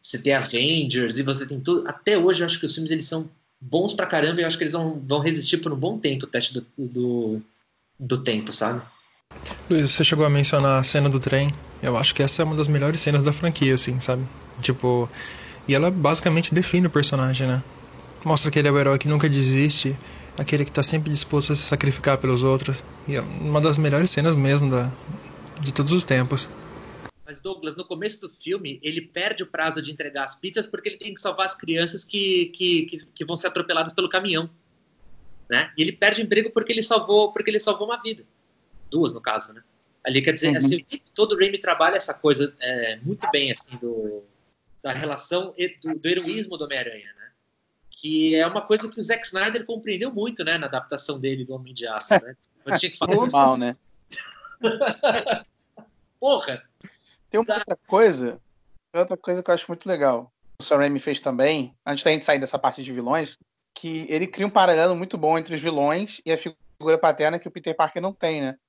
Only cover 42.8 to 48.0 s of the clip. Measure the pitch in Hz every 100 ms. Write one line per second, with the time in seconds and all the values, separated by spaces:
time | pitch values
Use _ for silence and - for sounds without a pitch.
42.8 | 113 110 127 202 - 143 139 120 - 127
43.8 | 120 117 107 104 101 _ _ _ _ -
44.8 | 139 127 151 139 - 175 185 175 175 -
45.8 | 160 156 156 180 165 214 208 170 147 135
46.8 | 120 110 101 101 110 _ _ _ _ _
47.8 | - -